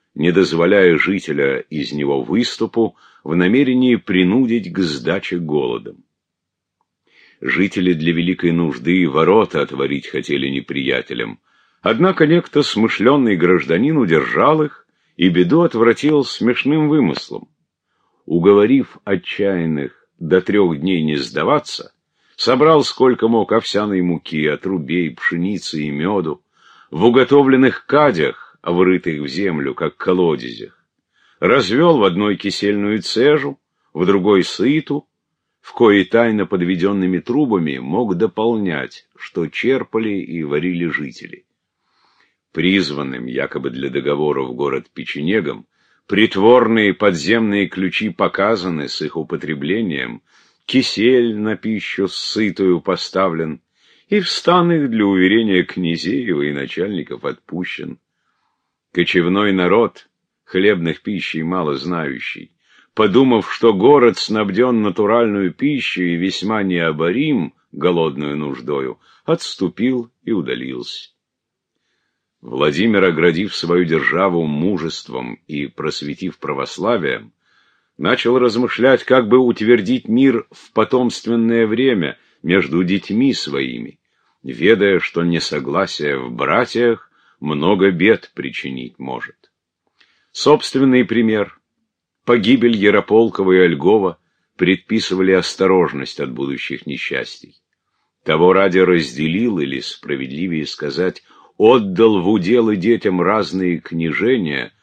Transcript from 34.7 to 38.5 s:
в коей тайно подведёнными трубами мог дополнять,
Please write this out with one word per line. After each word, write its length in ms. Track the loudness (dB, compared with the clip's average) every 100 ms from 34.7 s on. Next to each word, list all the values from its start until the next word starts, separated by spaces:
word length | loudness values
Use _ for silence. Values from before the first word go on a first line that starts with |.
| 0 -2 -8 -8 _ _ _ _ _
в 120 | -20
коей 300 | 2 6 6
тайно 420 | 4 2 2 0 -2
подведёнными 720 | -2 -2 0 0 0 0 -2
трубами 600 | -2 -2 0 0 -2 -6
мог 380 | -6 -4 -2 -2
дополнять, 880 | -2 0 -2